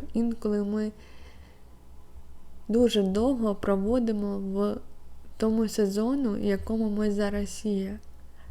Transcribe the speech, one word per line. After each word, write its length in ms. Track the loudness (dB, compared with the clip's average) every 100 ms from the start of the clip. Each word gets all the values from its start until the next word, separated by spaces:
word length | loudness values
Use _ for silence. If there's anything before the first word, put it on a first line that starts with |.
| 0
інколи 500 | 0 0 0 0 0
ми 280 | 2 0 -2 -4 -14 -16 -16 -18 -18 -20 -20 -20 -18 -16 -14 -14 -12 -12 -10 -8 2
дуже 360 | 6 6 6
довго 520 | 4 4 2 4 2 2
проводимо 840 | 2 2 4 2 2 0 -2 -2
в 400 | -2 0 0 -2 -6 -12 -12 -12 -12 -2
тому 300 | 2 2 2
сезону, 640 | 2 2 2 2 2 0
в 100 | 0
якому 460 | 2 0 0 0 0
ми 220 | 2 2
зараз 500 | 2 0 0 -4 -4 -2
є. 340 | 0 -2 -6 -12 -14 -14 -14 -12